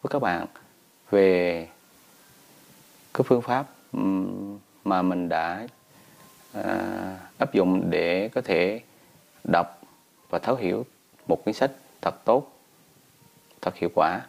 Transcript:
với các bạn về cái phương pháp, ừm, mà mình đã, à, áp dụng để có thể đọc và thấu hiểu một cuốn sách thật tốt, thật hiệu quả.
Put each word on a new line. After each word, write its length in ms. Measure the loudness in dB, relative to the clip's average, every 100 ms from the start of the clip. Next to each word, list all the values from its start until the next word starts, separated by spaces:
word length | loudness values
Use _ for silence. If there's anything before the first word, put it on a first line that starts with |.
với 80 | -2
các 80 | 0
bạn 280 | 0 -2 -4 -14 -20 _ _ _ 0
về 580 | 4 6 6 2 -2 -8 -18 _ -20 -20 -20 -20 -20 -20 -20 -20 -20 -20 -20 -12
cái 80 | -4 2
phương 160 | 2
pháp, 240 | 2 -4 -4 -14 _
ừm, 640 | -4 -2 -2 -4 -8 -12 -14 _ _
mà 180 | -2 0
mình 260 | 0 -2 -2
đã, 380 | -2 -2 -6 -10 -18 _ -20 -20 -20 -20 -20 -14
à, 680 | -8 -4 -4 -4 -6 -8 -10 -16 -6
áp 140 | 0
dụng 360 | 2 4 2 2
để 380 | 0 0 0 -2
có 60 | -4
thể 400 | 0 2 2 -2 -12 _ -20 -20 _ -12 0
đọc 300 | 0 0 -8 -20 _ _ _ _
và 80 | -4
thấu 180 | -2 0
hiểu 300 | 0 -2 -4 _ _ _ -4
một 160 | -2
cuốn 100 | -2
sách 160 | -2 -2 -2 -20 -6
thật 220 | -6 -4
tốt, 280 | 2 2 0 -20 _ _ _ _ _ _ -20 _ _ -8
thật 160 | -6 -2
hiệu 140 | -2
quả. 260 | 2 2 0